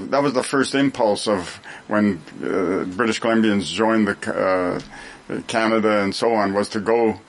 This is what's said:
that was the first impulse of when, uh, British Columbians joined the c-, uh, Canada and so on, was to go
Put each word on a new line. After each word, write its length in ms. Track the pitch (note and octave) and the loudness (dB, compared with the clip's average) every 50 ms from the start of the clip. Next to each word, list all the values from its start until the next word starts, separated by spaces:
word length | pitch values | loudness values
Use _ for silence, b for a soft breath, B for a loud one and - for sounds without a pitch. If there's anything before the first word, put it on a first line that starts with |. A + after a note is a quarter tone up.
| F#2+ - | -4 -2
that 140 | B2+ C#3 C#3+ | 0 0 0
was 100 | D3 A#2 | 0 0
the 100 | B2+ B2 | 0 -2
first 300 | - D3 C3+ B2+ - - | 0 0 0 0 2 2
impulse 540 | C#3 C#3 C3 - - A#2 G#2 G2+ - - | 2 0 0 0 0 0 0 0 0 0
of 300 | A2 G#2 F2+ E2+ - - - B B B B B | 0 0 -2 -2 -6 -12 -14 B B B B B
when, 340 | - G#2+ G#2 G#2 G#2 F2+ D#2 - - - - - | -2 0 2 2 2 2 -2 -6 -14 -14 -10 -6
uh, 420 | - G2 F#2+ F2+ E2 F#2+ - - | -4 -2 0 0 0 0 -2 -2
British 360 | F#2 F2+ F#2+ A#2+ A2 A2 - | -4 -2 0 0 0 0 0
Columbians 500 | - A#2 A2+ A2+ A2 A2 G2+ G2 F2 - | 0 2 2 4 4 2 2 0 -2 -4
joined 360 | F2 G#2 A2+ A2 A2+ A2 G#2 | -2 0 2 2 4 4 2
the 80 | G2 - | 2 0
c-, 160 | - - - | -4 -6 -4
uh, 1080 | - - G2 F#2+ F#2 F#2 F2+ F2 F#2+ - - - - - - - - - - - - G#2+ - | -2 0 0 2 2 2 0 0 -2 -4 -6 -10 -16 -18 -18 -18 -18 -16 -10 -8 -8 -8 -6
Canada 540 | - B2 A2+ A2+ A2 A2+ A2+ G#2+ G#2+ G#2+ G#2 | -2 -2 0 2 2 2 4 4 4 2 2
and 140 | G2+ G2 F#2+ | 2 0 -2
so 180 | - A#2+ A#2 A#2 | 0 0 2 2
on, 220 | G#2+ G2+ G2 G2 | 2 2 2 0
was 140 | G2+ G2+ - | 0 -2 -2
to 100 | - A2 | -4 -4
go 420 | F#2+ A2 A#2 A#2 A#2 A2 G2+ G2 - | 0 2 2 4 4 2 0 -2 -8